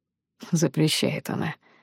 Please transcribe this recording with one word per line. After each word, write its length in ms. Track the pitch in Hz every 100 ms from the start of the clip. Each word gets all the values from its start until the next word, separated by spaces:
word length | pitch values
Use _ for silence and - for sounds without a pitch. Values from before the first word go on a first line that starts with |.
| _ _ _ - -
«Запрещает 800 | 165 156 151 151 - - - -
она». 240 | - 165 - _ _